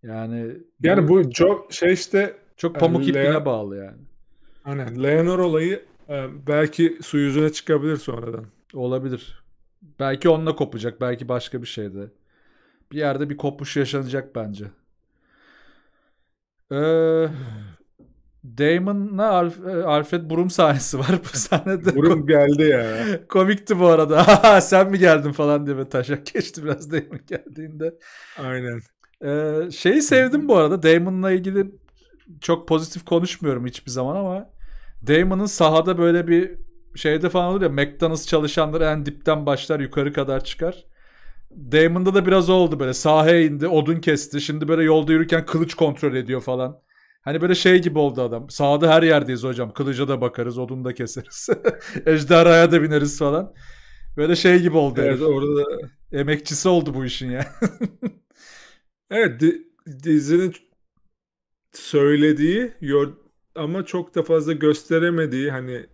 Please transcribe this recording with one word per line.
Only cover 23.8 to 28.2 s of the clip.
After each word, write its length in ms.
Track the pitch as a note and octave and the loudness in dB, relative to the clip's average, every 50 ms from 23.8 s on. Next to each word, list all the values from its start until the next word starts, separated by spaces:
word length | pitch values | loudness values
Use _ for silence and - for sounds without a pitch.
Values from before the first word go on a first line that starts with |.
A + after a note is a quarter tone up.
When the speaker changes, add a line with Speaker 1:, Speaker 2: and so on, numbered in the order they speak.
Speaker 1:
bu 60 | F3+ | 6
arada. 380 | F3 E3 D#3+ D#3 D3 D#3 D3+ E3+ | 6 6 6 4 4 4 4 8
<laughs> 360 | E3+ G#3 - - A3+ G#3 F#3+ | 8 6 8 8 8 8 8
"Sen 300 | - - G3 F#3 G3 F#3+ | 6 4 4 4 4 4
mi 80 | G3 F#3+ | 2 4
geldin?" 340 | F3 E3+ D#3+ D3+ C#3+ D3 C#3 | 6 6 6 4 2 -4 -4
falan 340 | - D3+ D3 D3 D3 D3 | -2 0 0 0 0 0
diye 100 | C#3+ C#3+ | -4 -6
böyle 120 | C3+ C3+ C3+ | -6 -6 -4
taşak 380 | - C3 B2 B2+ C#3+ C#3 C#3+ | -4 -4 -2 -2 -6 -6 -6
geçti 380 | - - A#3 - - - E3+ D3+ | -8 -6 -6 -6 -6 -8 -10 -6
biraz 280 | D3+ C#3 - E3 D3 D#3+ | -6 -6 -6 -8 -6 -6
Daemon 280 | D#3 - - - C3+ _ | -6 -6 -6 -16 -18 _
geldiğinde. 680 | _ F#3 - - - D3 D#3 D#3 D#3+ D#3 D3+ D#3 E3 E3 E3 _ - - - | _ -12 -12 -12 -14 -18 -16 -16 -16 -12 -8 -8 -8 -8 _ _ -20 -20 -20